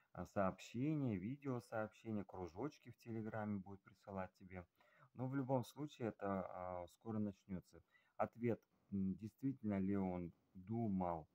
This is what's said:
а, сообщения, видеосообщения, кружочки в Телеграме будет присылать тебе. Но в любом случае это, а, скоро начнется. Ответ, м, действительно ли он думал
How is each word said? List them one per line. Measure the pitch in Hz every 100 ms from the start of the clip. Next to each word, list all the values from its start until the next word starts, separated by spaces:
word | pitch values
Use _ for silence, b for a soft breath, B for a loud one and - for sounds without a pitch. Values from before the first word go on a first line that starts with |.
| b
а, | - 87
сообщения, | - 95 92 - 113 143 156 135 101
видеосообщения, | 95 143 143 123 - 113 110 - 113 107
кружочки | 95 92 87 90 143 - -
в | 117
Телеграме | 120 113 110 110 107 104
будет | 95 98
присылать | - - - 98 92 -
тебе. | 95 92 87 _ B B B
Но | - 131
в | 139
любом | 127 135
случае | 113 - 147 - 117
это, | - 101 98 90
а, | 92 90 90 87
скоро | - 113 110
начнется. | 104 98 - 92 - 85 - b b b
Ответ, | 110 - 117 107 _ _ -
м, | 101 95 92
действительно | 110 - 135 131 107 98
ли | 95 101
он | 95 90 87 - _
думал | 98 92 113 113 95 90 85 76